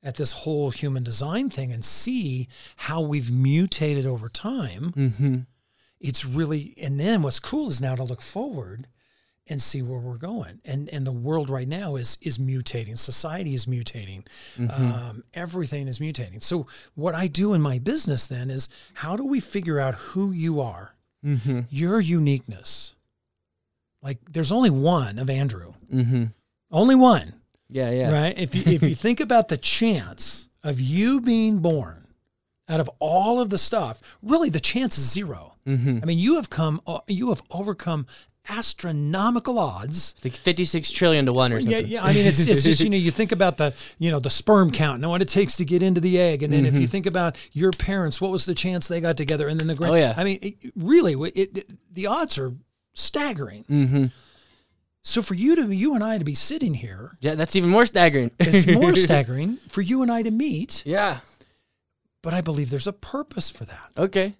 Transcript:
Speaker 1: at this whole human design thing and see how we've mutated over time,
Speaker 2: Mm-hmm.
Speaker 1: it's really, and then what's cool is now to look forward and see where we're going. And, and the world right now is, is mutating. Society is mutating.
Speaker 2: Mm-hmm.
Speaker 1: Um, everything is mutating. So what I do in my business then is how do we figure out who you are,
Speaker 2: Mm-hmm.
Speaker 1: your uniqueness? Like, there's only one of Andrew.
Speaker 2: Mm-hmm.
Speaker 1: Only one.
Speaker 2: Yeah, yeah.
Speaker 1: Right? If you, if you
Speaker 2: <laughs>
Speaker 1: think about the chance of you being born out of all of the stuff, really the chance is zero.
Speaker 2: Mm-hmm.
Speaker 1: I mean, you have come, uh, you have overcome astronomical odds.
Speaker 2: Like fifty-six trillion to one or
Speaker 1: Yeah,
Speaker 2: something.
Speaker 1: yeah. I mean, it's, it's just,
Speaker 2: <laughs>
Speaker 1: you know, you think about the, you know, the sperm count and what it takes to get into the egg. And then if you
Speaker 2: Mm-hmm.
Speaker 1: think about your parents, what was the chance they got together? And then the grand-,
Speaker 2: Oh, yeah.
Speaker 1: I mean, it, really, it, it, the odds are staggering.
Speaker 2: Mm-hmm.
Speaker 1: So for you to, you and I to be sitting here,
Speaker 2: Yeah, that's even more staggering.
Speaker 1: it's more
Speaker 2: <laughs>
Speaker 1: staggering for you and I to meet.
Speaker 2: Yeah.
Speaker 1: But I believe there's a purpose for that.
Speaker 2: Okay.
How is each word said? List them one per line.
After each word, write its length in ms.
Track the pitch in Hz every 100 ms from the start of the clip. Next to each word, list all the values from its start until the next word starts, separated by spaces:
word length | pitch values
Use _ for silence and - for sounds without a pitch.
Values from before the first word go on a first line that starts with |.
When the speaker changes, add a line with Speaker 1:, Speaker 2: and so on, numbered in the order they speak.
Speaker 1:
at 140 | - -
this 140 | 147
whole 400 | - - 151 143
human 320 | 120 147 131
design 480 | 120 113 139 190 269
thing 220 | - 131
and 120 | 117
see 600 | 110 - - 254 170 127 123 - - _
how 240 | - 160
we've 300 | 156 147 120
mutated 720 | 123 131 147 185 - 156 143 131
over 220 | 123 110
time, 640 | - 202 262 143 92 156 156
Speaker 2:
Mm-hmm. 400 | 135 104 139 127 127 _ _ _ _ _
Speaker 1:
it's 240 | 143 123
really, 500 | 131 131 160 151 147 -
and 200 | 147 139
then 220 | 170 220
what's 180 | 143 -
cool 280 | - 285 285
is 120 | 131
now 160 | 131 127
to 80 |
look 180 | 131 123
forward 640 | - 190 277 185 98 104 131 _ _ _ _ _ _
and 120 | 147
see 180 | - 143
where 160 | 123 127
we're 180 | 123 120
going. 420 | 165 226 82 95
And, 240 | - 135 147
and 140 | 151 135
the 60 |
world 380 | 123 123 160 143
right 160 | 135 127
now 300 | 165 196 139
is, 200 | 117 -
is 180 | - 117
mutating. 580 | 131 131 123 120 107 113
Society 560 | - 123 165 170 175
is 120 | 131 113
mutating. 600 | 123 117 120 101 95 - - - -
Speaker 2:
Mm-hmm. 140 | 120 135 127
Speaker 1:
Um, 320 | 113 120 107 -
everything 540 | - 170 180 156 147 139
is 100 | 117
mutating. 440 | 156 143 107 104
So 240 | - 175 135 - -
what 200 | - 160 165
I 100 | 185
do 280 | 147 202
in 60 | 190
my 180 | 147 127
business 480 | 131 302 - 135 -
then 220 | 127 127
is 180 | 131 - - -
how 220 | - 156 196
do 80 |
we 160 | 269 277
figure 400 | - 202 165 151
out 140 | 131
who 380 | 123 - 185 196
you 280 | 180 165 151
are, 340 | 123 87 101 _ _ _ 143
Speaker 2:
Mm-hmm. 360 | 139 113 127 120
Speaker 1:
your 280 | 139 170 220
uniqueness? 960 | 170 170 147 139 - 98 - - - _ _ _ _ _ _ _ _ _ _ _
Like, 180 | 139 131 _
there's 220 | 160 147
only 180 | 214 247
one 480 | 135 147 175 120 104
of 100 | 131
Andrew. 440 | 135 139 101 85 - -
Speaker 2:
Mm-hmm. 340 | 131 120 127 113 - _ _ _
Speaker 1:
Only 240 | 165 233
one. 420 | 262 254 190 82 - _ _ _
Speaker 2:
Yeah, 200 | 131 127
yeah. 220 | 123 127
Speaker 1:
Right? 260 | 151 151 -
If 160 | 175
you, 80 | 185 170
if 160 | 156
you 120 | 156
Speaker 2:
<laughs> 120 | - 226
Speaker 1:
think 140 | 240
about 280 | 254 240 220
the 80 | 156
chance 920 | - - 226 180 90 - - - - _
of 160 | 156 131
you 400 | 131 160 220 269
being 380 | 240 226 220 208
born 480 | 165 160 110 82 _ _ _ _ _ _ _
out 120 | 160
of 100 | 135 -
all 420 | 151 175 202 240
of 100 | 240
the 80 | 185
stuff, 420 | - 226 147 113 - -
really 280 | 208 311 320
the 100 | 160
chance 380 | - 240 254 -
is 120 | 131
zero. 440 | 175 196 98 76 _ -
Speaker 2:
Mm-hmm. 320 | 135 131 120
Speaker 1:
I 40 | 131
mean, 120 | 165
you 180 | 196 330
have 120 | 214
come, 300 | - 160 151 -
uh, 140 | 160 -
you 220 | 190 247
have 140 | 165 -
overcome 560 | 170 202 190 - 160 135 - - _ -
astronomical 1080 | 214 226 - 175 151 147 185 208 240 233 247
odds. 560 | 156 92 110 165 - -
Speaker 2:
Like 80 | 131
fifty-six 580 | - - 170 180 165 147
trillion 360 | - 180 156 135
to 60 |
one 200 | 123 127
or 40 | 113
Speaker 1:
Yeah, 180 | 220 226
Speaker 2:
something. 80 | -
Speaker 1:
yeah. 120 | -
I 80 | 190
mean, 140 | 202 202
it's, 140 | 143 170
it's 160 | 139
just, 180 | 139 156
Speaker 2:
<laughs> 40 |
Speaker 1:
you 40 | -
know, 60 | 196
you 140 | 170
think 220 | - 220
about 240 | 202 185 -
the, 160 | 147 131 - -
you 120 | 165
know, 80 | 151
the 120 | 131
sperm 400 | - - 208 180
count 320 | 135 151 127
and 80 | 156
what 100 | 175
it 60 | 190
takes 280 | 196 196 -
to 60 |
get 180 | 170 180
into 180 | 190 180
the 180 | 175 180
egg. 240 | 175 151
And 100 | 147
then 120 | 143
if 100 | 135
you 60 | 139
Speaker 2:
Mm-hmm. 60 | 127
Speaker 1:
think 200 | 196 185
about 300 | 180 170 - -
your 180 | - 185
parents, 480 | 185 - 196 170 -
what 100 | 190
was 160 | 185 -
the 80 |
chance 340 | 175 180 180 -
they 120 | 170
got 160 | 165 160
together? 320 | 147 156 147
And 100 | 160
then 60 | 160
the 80 |
grand-, 180 | 147 170
Speaker 2:
Oh, 40 | 165
yeah. 180 | 139 135
Speaker 1:
I 80 |
mean, 140 | 190 190
it, 300 | 190 208 - -
really, 360 | 170 320 220 135 160
it, 220 | - 196 196
it, 360 | - - _
the 120 | 180 196
odds 320 | 262 320 -
are 160 | 131 127 _ _ _
staggering. 720 | - - 302 294 190 135 101
Speaker 2:
Mm-hmm. 400 | - 147 131 143 135 - _ _ _ _ _ _ _ _
Speaker 1:
So 200 | - 233
for 120 | 220
you 200 | 180 247 330
to, 160 | 240
you 200 | 196 254
and 80 | 269
I 140 | 214 220
to 60 |
be 100 | 151
sitting 400 | 143 - 311 254
here, 420 | 135 110 92 120 -
Speaker 2:
Yeah, 140 | 139
that's 220 | 156 160 190
even 140 | 175
more 160 | 196 240
staggering. 440 | - 170 143 120 _
Speaker 1:
it's 280 | 165 190 180
more 280 | 202 349 370
Speaker 2:
<laughs> 0 |
Speaker 1:
staggering 600 | 175 151 120 127 165 240 -
for 120 | -
you 220 | 190 262
and 80 | 247
I 100 | 233
to 80 | 226
meet. 520 | 220 294 156 214 -
Speaker 2:
Yeah. 360 | 143 180 202 135 - _ _ _ _ _ _ _ _ _
Speaker 1:
But 120 | 165
I 60 | 175
believe 280 | 165 147 139
there's 160 | 139 190
a 60 |
purpose 560 | 196 - 277 294 - -
for 160 | -
that. 260 | - - - -
Speaker 2:
Okay. 400 | 190 190 190 202